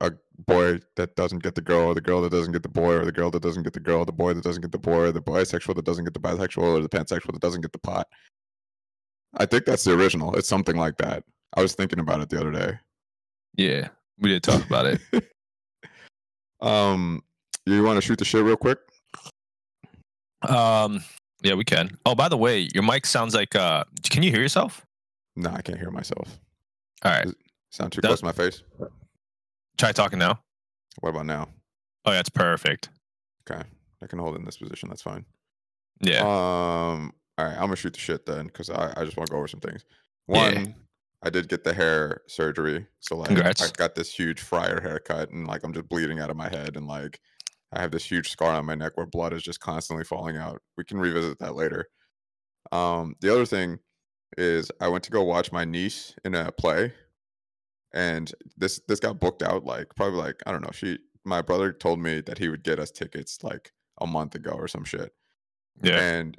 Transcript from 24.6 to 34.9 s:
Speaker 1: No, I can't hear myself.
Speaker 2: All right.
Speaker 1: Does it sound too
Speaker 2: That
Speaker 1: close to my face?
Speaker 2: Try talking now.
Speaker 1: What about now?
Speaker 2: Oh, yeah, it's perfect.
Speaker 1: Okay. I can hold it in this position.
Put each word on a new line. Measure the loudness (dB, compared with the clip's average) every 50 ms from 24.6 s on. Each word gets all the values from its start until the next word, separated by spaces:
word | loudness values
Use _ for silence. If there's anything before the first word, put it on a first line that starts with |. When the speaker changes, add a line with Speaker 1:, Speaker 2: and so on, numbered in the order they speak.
| 0 0 -4 -10 -18 _ _ _ _ _ _ _ _ _ _
Speaker 1:
No, | -6 -6 -4
I | -4 -6 -8
can't | -8 -8 -8
hear | -8 -10
myself. | -10 -10 -8 -8 -8 -8 -8 -12 -16 -18 _ _ _ _ _ _ _ _ _ _ _ _ 0
Speaker 2:
All | 2
right. | 2 2 2
Speaker 1:
Does | -2 -4
it | -8 _ _ _ _ _ _
sound | -10 -8 -8 -6 -2
too | 0 2
Speaker 2:
That | 2
Speaker 1:
close | 2 2
to | 2
my | -2 -2
face? | 0 0 -2 -2 -4 -12 -20 _ -14 -14 -14 -14 -18 -20 -20 _ _ _ _ _ _ _ _ _ _ _ _ _ 0
Speaker 2:
Try | 0 2 4
talking | 4 2 2 2 2
now. | 2 2 2 0 _ _ _ _ _ _ _ _ _ _ _ -8
Speaker 1:
What | -6 -4
about | -4 -4 -4
now? | -4 -6 -6 -6 -10 -12 _ _ _ _ _ _ _ _ _ _
Speaker 2:
Oh, | 0 0
yeah, | 2
it's | 0 0
perfect. | 0 0 2 2 2 2 0 -2 -2 -2 -6 -12 _ _ _ _ _ _ _ _ _ _ _ -12
Speaker 1:
Okay. | -12 -12 -12 -16 -18 _ _ _ _ _ -16
I |
can | -12 -10 -8
hold | -6 -6 -6
it | -8
in | -10
this | -14 -14 -14
position. | -14 -14 -14 -14 -14 -14